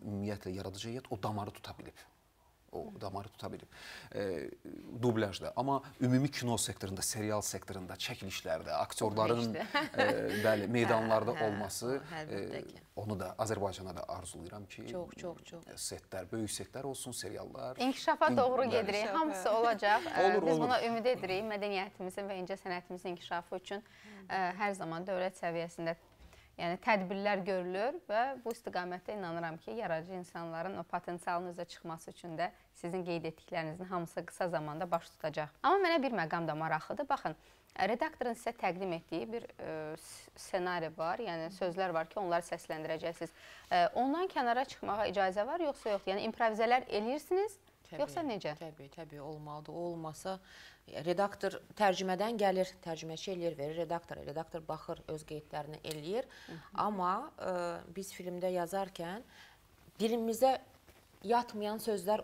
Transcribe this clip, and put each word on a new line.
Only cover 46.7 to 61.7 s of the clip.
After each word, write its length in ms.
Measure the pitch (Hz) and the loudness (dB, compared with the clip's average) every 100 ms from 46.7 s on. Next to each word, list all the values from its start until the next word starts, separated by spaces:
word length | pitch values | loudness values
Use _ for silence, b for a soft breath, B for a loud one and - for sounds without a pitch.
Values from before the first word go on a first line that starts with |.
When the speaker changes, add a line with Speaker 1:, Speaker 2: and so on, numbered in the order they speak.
| 247 - | 4 4
Speaker 3:
eləyirsiniz, 680 | 208 220 294 - 370 427 - - _ - | 0 0 -2 0 2 2 -4 -20 _ -14
Speaker 2:
Təbii, 100 | 170 | -4
Speaker 3:
yoxsa 200 | 294 - | -2 0
necə? 340 | 302 208 156 151 | -2 -2 -2 -4
Speaker 2:
Təbii, 320 | 165 151 139 | -10 -12 -16
təbii, 320 | - 156 147 | -12 -12 -10
olmalıdır. 500 | 143 151 151 151 156 | -8 -8 -10 -10 -10
O 120 | 156 175 | -6 -4
olmasa, 460 | 170 156 156 190 190 B B B B - - 156 | -4 -6 -6 -6 -8 B B B B -10 -4 0
redaktor 500 | 180 202 - 196 - - - | 4 4 2 -2 -2 -10 6
tərcümədən 600 | 208 185 190 185 214 233 | 6 6 2 2 0 4
gəlir, 320 | 196 185 185 - | 4 4 2 -2
tərcüməçi 480 | 175 165 160 160 - | -6 -6 -6 -8 -6
eləyir, 240 | 180 170 151 | -2 -2 -2
verir 200 | 143 160 | -4 -2
redaktora. 440 | 160 170 - 147 143 | -2 -2 -4 -10 -6
Redaktor 360 | 147 165 165 156 | -6 -6 -8 -6
baxır, 340 | 156 - 160 - | -6 -6 -8 -6
öz 160 | 156 | -8
qeydlərini 560 | 156 151 151 151 147 156 | -6 -10 -8 -8 -8 -8
eləyir. 400 | - 156 151 214 269 B B | -6 -6 -2 -4 -4 B B
Speaker 3:
Hı 40 | |
hı. 40 | 165 B | -14 B
Speaker 2:
Amma, 580 | - 196 208 180 202 311 - | -2 0 2 2 2 -2 -6
e, 140 | - 180 175 170 - 180 | -2 0 -2 -4 -8 -10
biz 160 | 190 | -10
filmdə 380 | - 180 180 185 | -8 -6 -2 0
yazarkən 720 | 180 170 196 190 - 170 202 - B B B _ - - - | 2 0 0 -4 -6 -8 -8 -12 B B B _ -20 -20 0
dilimizə 580 | 220 233 226 226 262 254 - - - - - - | 2 2 2 6 6 6 -2 -20 -20 -20 -20 -14
yatmayan 540 | 190 240 240 214 208 | 2 2 2 -4 -2